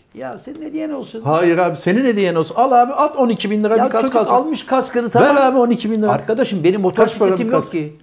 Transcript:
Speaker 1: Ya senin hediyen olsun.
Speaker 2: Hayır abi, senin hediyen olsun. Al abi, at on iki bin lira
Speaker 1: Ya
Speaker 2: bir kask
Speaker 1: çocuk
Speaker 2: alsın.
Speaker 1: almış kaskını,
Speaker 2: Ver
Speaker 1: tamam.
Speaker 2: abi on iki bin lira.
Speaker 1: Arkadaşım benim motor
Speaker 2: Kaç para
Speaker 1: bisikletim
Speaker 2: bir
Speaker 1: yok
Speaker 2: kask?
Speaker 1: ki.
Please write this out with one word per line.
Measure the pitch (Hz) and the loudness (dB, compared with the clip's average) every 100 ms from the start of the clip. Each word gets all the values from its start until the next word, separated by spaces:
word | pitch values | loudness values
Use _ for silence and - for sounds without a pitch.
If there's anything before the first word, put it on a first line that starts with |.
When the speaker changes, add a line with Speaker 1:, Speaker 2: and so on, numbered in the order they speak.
| _ | _
Speaker 1:
Ya | - 127 - | -16 -14 -14
senin | 254 311 | -16 -16
hediyen | 311 311 311 | -12 -8 -8
olsun. | 277 - 226 | -8 -10 -8
Speaker 2:
Hayır | 139 160 175 170 | -2 2 2 2
abi, | 175 151 | 0 -2
senin | 175 220 262 | -2 0 0
hediyen | 208 180 165 | 0 0 0
olsun. | 156 - | -2 0
Al | 269 | 4
abi, | 240 247 | 4 4
at | 285 302 285 | 0 -2 0
on | 247 | 0
iki | 220 202 | 0 -2
bin | 214 | -2
lira | 214 226 | 0 2
Speaker 1:
Ya | 262 | 2
Speaker 2:
bir | |
kask | 226 | 0
Speaker 1:
çocuk | 262 240 | 0 0
Speaker 2:
alsın. | 202 170 | 2 2
Speaker 1:
almış | 320 277 - | 0 -6 -2
kaskını, | 254 - 240 233 | -2 0 -4 0
Speaker 2:
Ver | |
Speaker 1:
tamam. | 233 285 285 | 4 4 4
Speaker 2:
abi | 262 262 | 2 2
on | 240 | 2
iki | 233 214 | 0 -2
bin | 220 | -2
lira. | 208 | 0
Speaker 1:
Arkadaşım | 135 175 233 247 190 | -2 -2 -2 -2 0
benim | 170 202 | 0 2
motor | 185 220 233 | 0 2 0
Speaker 2:
Kaç | 214 | 2
para | 190 | 0
Speaker 1:
bisikletim | 190 226 | 0 0
Speaker 2:
bir | |
Speaker 1:
yok | 165 | -2
Speaker 2:
kask? | - | -2
Speaker 1:
ki. | 165 151 - | -6 -8 -12